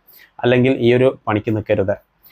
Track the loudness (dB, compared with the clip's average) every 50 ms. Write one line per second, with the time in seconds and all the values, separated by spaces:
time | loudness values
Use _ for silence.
0 | _ _ -20 -20 -20 _ _ -4 -2 0 2 2 2 0 0 0 2 2 2 4
1 | 2 0 0 -2 _ -4 -4 -4 -4 -4 -6 -4 -2 -2 -2 -2 -2 -2 -4 -6
2 | _ _ _ _ _ _